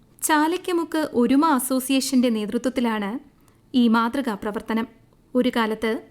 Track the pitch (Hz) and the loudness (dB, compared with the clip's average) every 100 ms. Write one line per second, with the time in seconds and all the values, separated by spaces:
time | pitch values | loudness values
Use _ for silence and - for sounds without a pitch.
0 | _ _ - 302 311 359 359 349 320 320 | _ _ 0 2 2 0 -2 -2 -2 -2
1 | 311 - 240 277 320 262 254 262 254 269 | 0 0 2 4 4 2 0 -2 0 0
2 | 262 262 240 220 208 233 262 247 240 214 | 2 2 2 0 -2 -2 -2 -2 -2 -2
3 | 202 254 - _ _ _ _ 262 240 226 | -4 -8 -12 _ _ _ _ 2 4 4
4 | 233 269 240 196 220 214 - 226 131 _ | 0 -2 -4 -6 -6 -8 -4 -4 -4 _
5 | _ _ _ 247 247 240 220 220 226 226 | _ _ _ 0 0 0 -2 -2 -2 -4
6 | - | -4